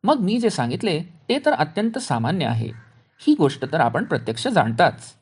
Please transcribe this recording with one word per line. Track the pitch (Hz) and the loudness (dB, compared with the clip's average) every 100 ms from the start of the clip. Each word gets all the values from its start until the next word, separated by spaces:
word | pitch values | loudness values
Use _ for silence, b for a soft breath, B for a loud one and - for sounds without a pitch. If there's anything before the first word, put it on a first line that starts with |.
मग | 202 285 | 2 2
मी | 190 240 | 2 2
जे | 226 | 0
सांगितले | - 120 131 220 156 175 - - | 0 -2 -2 -2 -2 -4 -16 -4
ते | 262 302 | 0 0
तर | |
अत्यंत | 294 151 196 226 240 | 2 0 0 -4 -4
सामान्य | - 120 117 185 123 | -4 -2 -2 -2 -2
आहे. | 117 113 113 - _ _ _ - | -2 -4 -10 -20 _ _ _ 0
ही | |
गोष्ट | 294 143 - 127 | 4 2 0 -4
तर | 160 | 0
आपण | 120 127 | 2 0
प्रत्यक्ष | - 135 - 113 247 | -2 -4 -4 -4 0
जाणताच. | 208 113 113 170 - - _ | 2 2 2 2 2 -18 _